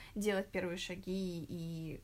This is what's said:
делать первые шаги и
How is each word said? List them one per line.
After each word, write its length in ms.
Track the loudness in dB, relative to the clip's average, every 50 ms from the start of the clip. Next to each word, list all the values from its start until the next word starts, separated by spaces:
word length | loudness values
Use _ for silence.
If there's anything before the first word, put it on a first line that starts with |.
| -6 -6 -4
делать 340 | 2 4 4 4 4 2 2
первые 280 | 0 2 2 2 0 -2
шаги 640 | -2 -4 -4 -6 -2 0 0 2 2 0 0 -2 -4 -4
и 520 | -4 -2 -2 -2 -2 -2 -4 -4 -6 -6